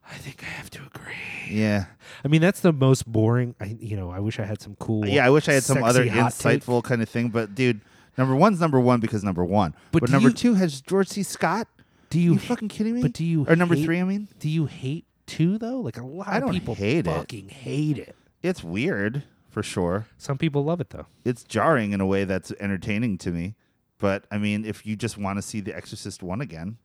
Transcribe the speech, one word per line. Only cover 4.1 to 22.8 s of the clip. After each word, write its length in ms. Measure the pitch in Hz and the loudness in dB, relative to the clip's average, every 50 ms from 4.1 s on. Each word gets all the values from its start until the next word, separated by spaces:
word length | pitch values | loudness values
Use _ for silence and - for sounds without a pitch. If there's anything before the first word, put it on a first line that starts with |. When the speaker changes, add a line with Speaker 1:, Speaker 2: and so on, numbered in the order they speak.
Speaker 1:
I 100 | 87 92 | -6 -4
wish 180 | 101 110 113 - | -4 -4 -4 -4
I 40 | 107 | -6
had 160 | 95 110 - | -6 -6 -8
some 120 | - 107 101 | -10 -16 -14
cool, 300 | _ - - 113 107 107 | _ -4 -2 -2 0 0
Speaker 2:
Yeah, 200 | 104 139 143 127 | 2 4 4 6
I 40 | 123 | 6
wish 180 | 139 156 - - | 6 6 4 4
I 40 | |
had 120 | 143 135 127 | 2 2 4
some 180 | - 135 - | 2 2 4
other 220 | 113 113 123 127 123 | 4 6 6 6 4
Speaker 1:
sexy 140 | 120 107 117 | 4 4 2
hot 140 | 120 120 - | 2 2 0
take. 280 | - - 117 120 - | 0 2 2 2 2
Speaker 2:
insightful 200 | - - 123 120 | 2 0 0 0
kind 200 | 113 - 127 117 | 2 0 0 0
of 60 | 110 - | 0 -2
thing. 200 | - 120 120 120 | -2 -2 -2 0
But, 260 | 104 117 113 101 101 | 0 -2 -2 -2 -2
dude, 260 | 110 131 123 120 101 _ _ _ - _ _ _ | 2 2 2 2 0 _ _ _ -20 _ _ _
number 180 | - 131 131 131 | 0 2 2 4
one's 240 | 135 175 226 202 165 | 6 6 6 6 4
number 220 | 170 160 139 131 | 2 4 4 4
one 200 | 123 123 123 120 | 6 6 4 4
because 220 | 110 107 110 107 | 2 0 -2 -2
number 220 | 95 101 90 82 90 | -2 -2 0 0 0
one. 300 | 85 95 107 117 135 - - _ _ | 2 2 2 2 2 -2 -8 _ _
Speaker 1:
But 80 | - - | 0 2
Speaker 2:
But 60 | - | 2
Speaker 1:
do 60 | 120 | 4
Speaker 2:
number 160 | 131 - 220 240 | 4 6 6 6
Speaker 1:
you, 60 | 226 | 4
Speaker 2:
two 200 | - - 240 233 | 4 2 2 4
has 260 | 185 190 170 139 131 | 4 2 0 -2 -6
George 280 | _ - 175 196 196 - | _ 0 0 0 0 0
C. 140 | - 202 | -2 -6
Scott. 460 | 190 - - - - 160 175 214 226 _ _ _ _ _ _ _ _ _ | -6 -6 -4 -2 0 0 0 -2 -4 _ _ _ _ _ _ _ _ _
Speaker 1:
do 100 | - 170 | 0 2
you 140 | 175 170 160 | 4 6 4
Speaker 2:
You 40 | - | 4
Speaker 1:
ha-, 80 | - | 2
Speaker 2:
fucking 220 | - 247 - 220 208 | -2 -4 -4 -4 -10
kidding 260 | - - 214 220 233 | -6 -4 -4 -2 -2
me? 80 | 240 | 0
Speaker 1:
but 100 | 247 151 | 0 -2
do 120 | - - 160 | -2 -2 -2
you 200 | 170 165 156 139 | 0 0 0 2
Speaker 2:
Or 80 | 127 165 | 2 4
number 200 | 170 175 170 170 | 4 4 2 2
Speaker 1:
hate, 100 | 143 151 | 2 2
Speaker 2:
three, 160 | 160 165 175 | 0 0 0
I 40 | 180 | 0
mean? 240 | 185 196 202 214 196 _ _ | -2 -2 -4 -6 -10 _ _
Speaker 1:
do 100 | - 156 | -6 -2
you 160 | 156 165 156 | 0 0 -2
hate 400 | - - - 135 131 147 170 _ _ _ _ _ | -2 -4 -8 -8 -6 -8 -8 _ _ _ _ _
two, 320 | - - - 156 175 202 220 | -16 -2 0 2 2 2 -2
though? 200 | 226 226 262 262 | -4 -6 -6 -6
Like, 180 | 220 127 - - | -6 -6 -8 -10
a 40 | 123 | -14
lot 220 | 127 143 180 196 208 | -14 -12 -12 -6 -2
Speaker 2:
I 80 | 196 226 | -2 0
Speaker 1:
of 60 | 269 | 0
Speaker 2:
don't 80 | 254 | 0
Speaker 1:
people 220 | - 180 - - 113 | -2 -2 -2 -4 -4
Speaker 2:
hate 320 | 92 98 107 139 170 113 | -2 0 2 2 2 0
it. 40 | 85 - | 0 -2
Speaker 1:
fucking 360 | 82 - - - 104 95 92 | -4 -6 -8 -14 -14 -14 -16
hate 480 | - - 120 131 127 143 151 151 147 113 | -20 -14 -10 -6 -2 -2 0 0 -2 -2
it. 180 | - - - _ _ _ _ _ | -6 -14 -20 _ _ _ _ _
Speaker 2:
It's 220 | - 175 185 - - | -4 -4 -4 -4 -6
weird, 600 | 85 85 101 131 185 165 101 98 107 120 143 139 _ _ _ _ _ | -6 -4 -2 -2 -2 0 0 -2 -2 -2 -4 -8 _ _ _ _ _
for 120 | - 110 | -6 -6
sure. 440 | 104 - - 104 90 85 90 104 110 _ _ | -6 -4 -2 -2 0 0 0 -2 -4 _ _
Speaker 1:
Some 220 | _ - - 139 135 | _ -8 -8 -4 -2
people 260 | 160 160 135 143 139 | -2 -2 0 -2 -2
love 160 | 151 170 175 | -2 -2 -4
it, 80 | 135 _ | -6 _
though. 180 | - - - _ _ _ _ | -10 -16 -16 _ _ _ _
Speaker 2:
It's 180 | 117 127 117 - | -4 -4 -4 -8
jarring 480 | _ - 110 107 156 160 127 107 104 | _ 0 2 4 4 4 2 2 0
in 80 | 101 98 | 0 0
a 60 | 95 | 0
way 180 | 95 98 98 98 | 2 2 0 0
that's 260 | 92 95 92 - - 107 - | 0 -2 -4 -4 -8 -10 -6
entertaining 580 | 101 101 98 90 | -4 -4 -4 -4